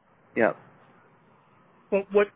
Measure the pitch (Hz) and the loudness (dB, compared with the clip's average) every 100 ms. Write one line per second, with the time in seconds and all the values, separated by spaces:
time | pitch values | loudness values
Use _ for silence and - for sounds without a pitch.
0 | _ _ _ 120 107 - - - - _ | _ _ _ -2 -2 -2 -16 -20 -20 _
1 | _ _ _ _ _ _ _ _ _ 196 | _ _ _ _ _ _ _ _ _ -6
2 | 196 202 208 | 0 0 0